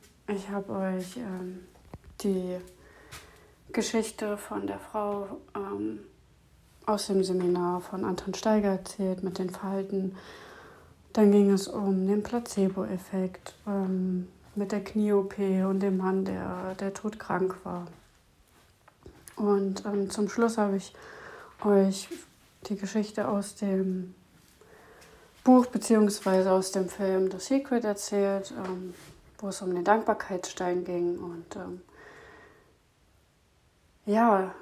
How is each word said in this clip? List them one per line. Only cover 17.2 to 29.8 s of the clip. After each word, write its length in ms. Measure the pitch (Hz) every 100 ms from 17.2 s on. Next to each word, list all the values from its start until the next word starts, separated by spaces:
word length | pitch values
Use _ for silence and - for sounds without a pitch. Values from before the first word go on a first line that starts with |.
| - 180 185 -
war. 220 | 185 180 170 - _ _ _ _ _ _ _ _ _ _ - - - -
Und, 480 | 208 202 196 190 214
ähm, 240 | 202 196
zum 180 | 214 202
Schluss 300 | 233 233 226
habe 180 | 202 196
ich 160 | - - - - - - - -
euch 440 | 208 202 196 190 - 349 - _ _ _ -
die 100 | 202
Geschichte 520 | 190 220 208 - -
aus 260 | 202 202
dem 600 | - 202 190 190 185 180 - _ - - _ - - - - - - - -
Buch 220 | 254 254 247
beziehungsweise 840 | 220 - 220 208 208 196 190 190
aus 220 | 185 190
dem 160 | 196 180
Film 420 | - 190 190 190
The 80 | 185
Secret 460 | - 269 277 240
erzählt, 680 | 220 202 - 202 196 196 190 -
ähm, 300 | 185 185 185 - - - - -
wo 100 | 202
es 140 | 185
um 100 | 185
den 120 | 180